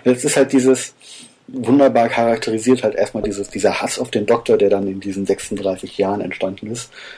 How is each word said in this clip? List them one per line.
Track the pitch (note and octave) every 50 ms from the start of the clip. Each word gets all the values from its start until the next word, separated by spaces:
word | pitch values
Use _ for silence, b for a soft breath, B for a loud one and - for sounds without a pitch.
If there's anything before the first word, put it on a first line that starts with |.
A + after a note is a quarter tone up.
| -
Das | B2+ B2+ B2 -
ist | - -
halt | - C3+ - -
dieses | C3+ B2 C3 C3 B2 - - - B B B B B B B B B _ -
wunderbar | - B2+ A#2+ A2+ B2+ C#3+ C#3 C3 A2+ A#2+ A#2 A2+
charakterisiert | - A#2 A#2 A#2 A#2 A2+ - - A2 A2+ A2 B2 B2+ B2 -
halt | G#2+ -
erstmal | - G#2 - - A2 G#2
dieses, | G#2+ G2+ G2+ G2+ -
dieser | - G2+ F#2+ G#2 F#2 -
Hass | - - - -
auf | B2+ -
den | - A#2 G#2
Doktor, | - A#2 A#2 - - A#2 G#2
der | G2+ G2
dann | G2+ G2 G2
in | G2 F#2+ G2
diesen | - G2+ F#2+ G2 G2
sechsunddreißig | F#2 G2 - - - G#2+ G2 G2 G2 F#2 - - - - -
Jahren | G2 F#2+ G2+ G#2
entstanden | - F2+ - - F#2+ F#2+ G2 - - G#2+
ist, | A2+ B2 - - B B B B B